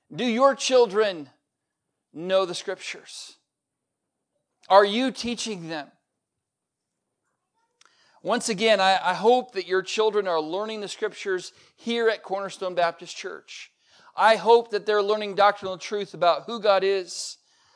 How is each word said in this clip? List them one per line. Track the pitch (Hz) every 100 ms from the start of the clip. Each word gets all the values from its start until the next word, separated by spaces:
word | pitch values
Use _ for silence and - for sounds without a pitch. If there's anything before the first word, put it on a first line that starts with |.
| - 151
Do | 247
your | 226 269 262
children | - 254 233 196 214 170 135 _ _ _ _ _ _ _ _
know | 147 175 190 185
the | 165
scriptures? | - 185 - - - - - - _ _ _ _ _ _ _ _ _ _ _ _ -
Are | 190 208
you | 220 262
teaching | 196 233 233 233 190 160
them? | 160 131 _ _ _ _ _ _ _ _ _ _ _ _ _ _ _ _ 453 _ _ _ _ _ _
Once | 165 233 -
again, | 185 226 202
I, | 190 190
I | 170
hope | 175 214 254 247
that | 190 175
your | 185
children | 185 - 220 208 190
are | 165
learning | 151 180 220 220
the | 196
scriptures | - 214 - 202 185 175 - _ _
here | 233 233 226
at | 202
Cornerstone | - 190 196 - 185 175
Baptist | 170 170 175 -
Church. | 190 - - - - _ _ _ _ -
I | 202 220
hope | 196 233 233
that | 208 208
they're | 208
learning | 202 214 208 190
doctrinal | 202 202 196 180
truth | - 208 196
about | 160 175 151 147
who | 233
God | 202 190
is, | 190 196 175 - - - _ _ _